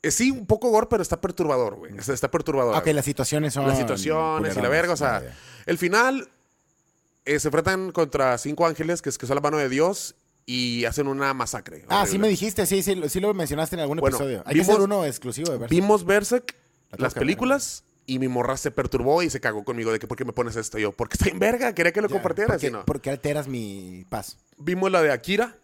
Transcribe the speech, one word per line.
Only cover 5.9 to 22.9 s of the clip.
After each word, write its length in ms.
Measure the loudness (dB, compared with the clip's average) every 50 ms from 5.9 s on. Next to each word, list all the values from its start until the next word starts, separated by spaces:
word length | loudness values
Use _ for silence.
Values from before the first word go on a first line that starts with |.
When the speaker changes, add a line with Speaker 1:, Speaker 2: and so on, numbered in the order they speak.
| 4 4 4 4 2 -2 -6 -10 _ _ _ _ _ _ _ _ _ _ _ _ _ _ _ _ _ _ _
Speaker 1:
eh, 140 | 0 0 0
se 80 | 2
enfrentan 440 | 2 2 2 2 2 0 0 -2 -2
contra 460 | 0 0 0 0 2 2 2 2 2
cinco 300 | 0 -2 -6 0 2 0
ángeles, 340 | 0 0 -2 -2 -2 -2 -2
que 80 | -4 -6
es, 80 | -6
que 80 | -6 -4
son 100 | -2 -2
la 60 | 0
mano 160 | 0 0 0
de 100 | 0 0
Dios, 480 | 0 2 2 2 2 2 -2 -8 -12 -14 _ _ _ _ _ _
y 400 | -6 -4 -2 -2 0 0 0 -2
hacen 220 | 0 0 -2 -2
una 260 | -2 0 0 0 0 0
masacre 520 | -2 -4 -4 -6 -10 -10 -12 -18 -18 -4 0
Speaker 2:
Ah, 120 | 2 2
Speaker 1:
horrible. 100 | 2 2
Speaker 2:
sí 80 | 2 2
me 80 | 2
dijiste, 400 | 2 2 2 -2 -2 -2 -2 0
sí, 160 | 2 2 0 2
sí, 100 | 0 -2
lo, 160 | -2 -2 -2
sí 100 | -2 0
lo 140 | 0 0 0
mencionaste 420 | 0 -2 -2 -2 -2 -2 -4 -4
en 20 | -4
algún 160 | -2 -2 -2
Speaker 1:
Bueno, 180 | 2 2 2 2
Speaker 2:
episodio. 280 | 2 -2 -4 -4 -6 -4
Hay 80 | 2 2
que 60 | 4
Speaker 1:
vimos, 80 | 6 6
Speaker 2:
hacer 120 | 6 6 6
uno 200 | 4 2 0 0
exclusivo 420 | -2 -4 -6 -8 -8 -6 -4 -4 -4
de 60 | -4
Berserk. 140 | -4 -2 2
Speaker 1:
vimos 340 | 2 2 6 6 4 4 4
Berserk, 500 | 2 2 2 2 2 -2 -2 -2 -4 -14 _ _ _ _ _ _ _
Speaker 2:
La 60 | -6
tengo 60 | -2 -2
Speaker 1:
las 100 | -2 0
Speaker 2:
que 40 | 0
ver, 60 | 0
Speaker 1:
películas, 580 | 0 0 0 2 0 2 0 0 -6 -10 -14 _ _ _ _ _
Y 120 | -6 -2 -2
mi 80 | 0
morra 280 | 0 0 0 0 0 -2
se 120 | -2 -4 -4
perturbó 520 | -2 -2 -2 0 0 0 2 4 4 4 2
y 60 | 0
se 100 | -2 -2
cagó 240 | -4 -2 -4 -2 -6
conmigo 280 | -6 -6 -2 -2 -2
de 80 | -2 -2
que, 80 | -4
"¿Por 100 | -8 -8
qué 80 | -6 -6
me 80 | -4 -2
pones 220 | -2 -4 -2 -4
esto?". 220 | -6 -8 -6 -4
Y 60 | -2 -2
yo, 80 | -2
"Porque 240 | -2 -4 -6 -4 -2 0
está 100 | 0 0
en 100 | 2 2
verga, 340 | 2 2 2 2 -2 -2 0
quería 180 | 2 2 2
que 100 | 2 2
lo 60 | 0
Speaker 2:
Ya, 60 | 0 -2
Speaker 1:
compartieras", 380 | 0 -2 -2 0 0 0 0 0
Speaker 2:
¿por 60 | 0
qué, 60 | -2
Speaker 1:
y 40 | -2
no. 140 | -4 -2 -4
Speaker 2:
por 160 | -4